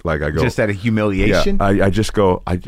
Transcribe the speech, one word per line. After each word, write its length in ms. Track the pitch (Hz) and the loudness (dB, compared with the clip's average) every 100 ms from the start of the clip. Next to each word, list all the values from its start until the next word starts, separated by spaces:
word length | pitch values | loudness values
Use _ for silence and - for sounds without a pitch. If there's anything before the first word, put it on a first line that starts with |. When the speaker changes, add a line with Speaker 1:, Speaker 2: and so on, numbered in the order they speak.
Speaker 1:
like, 180 | 82 78 | -6 -4
I 80 | 73 | -2
go 100 | 76 | 0
Speaker 2:
Just 180 | 95 - | -2 0
out 100 | 110 | -2
of 40 | 98 | -2
humiliation? 800 | 113 110 107 95 101 92 80 101 | -2 0 0 0 0 2 2 2
Speaker 1:
Yeah, 60 | 101 | 2
I, 200 | 101 98 | 2 2
I 40 | |
just 220 | 92 107 | 2 -2
go, 280 | - 98 90 - | 2 2 0 -2
I, 120 | 90 | -6